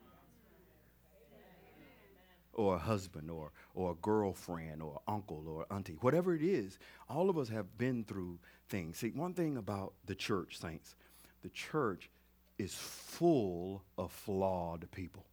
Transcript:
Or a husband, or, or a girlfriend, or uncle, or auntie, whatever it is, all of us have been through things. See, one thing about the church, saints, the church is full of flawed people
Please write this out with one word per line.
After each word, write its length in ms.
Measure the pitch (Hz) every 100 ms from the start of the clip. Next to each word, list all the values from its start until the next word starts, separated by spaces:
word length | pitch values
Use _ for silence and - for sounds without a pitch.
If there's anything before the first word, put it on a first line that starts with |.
| - - - - - - - - - - - - - - - - - - - - - - - - _
Or 220 | - 101 90
a 40 |
husband, 500 | 82 104 92 80 78
or, 200 | 82 76 - - -
or 160 | 90
a 40 | 82
girlfriend, 840 | 107 107 101 87 - 85 80 78
or 200 | 78 71 -
uncle, 380 | 104 101 78 80
or 180 | 78 -
auntie, 260 | 101 95 78
whatever 340 | 123 160 180 165
it 80 |
is, 360 | 170 165 95 - - - -
all 200 | 139 190
of 80 | 165
us 120 | 117
have 280 | 110 95 -
been 260 | 127 120
through 360 | 104 98 90 85 - - -
things. 280 | 101 82 82
See, 140 | 117
one 220 | 135 180
thing 240 | 175 160 131
about 360 | 101 98 95 - -
the 100 | 98
church, 440 | - 98 - -
saints, 360 | 87 80 - - - - - _
the 80 | 92
church 600 | - - 156 117 85 - _ _ _ _ -
is 160 | 95
full 1120 | - - - - - 170 143 98 87 92 98 - -
of 140 | 90
flawed 760 | - - 95 95 92 85 82 87
people 340 | - 85 95 -